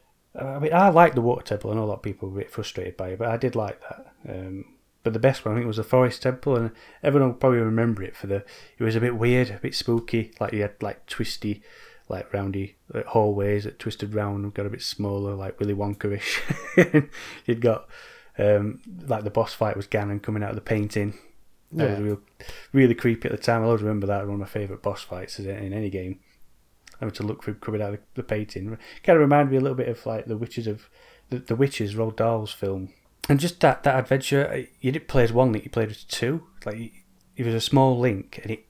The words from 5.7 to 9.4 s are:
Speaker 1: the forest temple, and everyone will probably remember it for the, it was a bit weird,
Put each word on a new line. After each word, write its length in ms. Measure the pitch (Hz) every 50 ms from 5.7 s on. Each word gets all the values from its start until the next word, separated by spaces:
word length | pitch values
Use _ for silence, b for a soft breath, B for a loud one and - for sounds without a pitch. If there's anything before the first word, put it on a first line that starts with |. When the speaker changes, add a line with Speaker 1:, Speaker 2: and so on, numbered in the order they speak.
| 107
Speaker 1:
the 60 | 110 107
forest 400 | - 131 127 127 120 - - -
temple, 320 | 127 127 - - 143 131
and 160 | 117 117 113 - B B B B B B
everyone 260 | - 139 143 135 127
will 80 | 117
probably 220 | - - 131 123 117
remember 420 | 113 110 113 113 117 117 110 101 95
it 120 | 92 -
for 100 | - -
the, 160 | 98 98 98 - B B B B B B
it 60 | B 113
was 120 | 110 110
a 60 | 113
bit 140 | 117 123 120
weird, 340 | 107 117 120 123 127